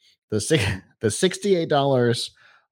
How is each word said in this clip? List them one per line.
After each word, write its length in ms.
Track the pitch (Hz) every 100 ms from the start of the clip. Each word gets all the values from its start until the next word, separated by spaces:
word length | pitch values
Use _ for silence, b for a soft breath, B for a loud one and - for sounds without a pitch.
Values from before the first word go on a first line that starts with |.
| b b _
The 120 | 107
si-, 180 | - 156 95 92
<laughs> 200 | - _
the 100 | 110
sixty-eight 600 | - 185 - 202 180 160
dollars 640 | 147 139 127 120 117 - b b b b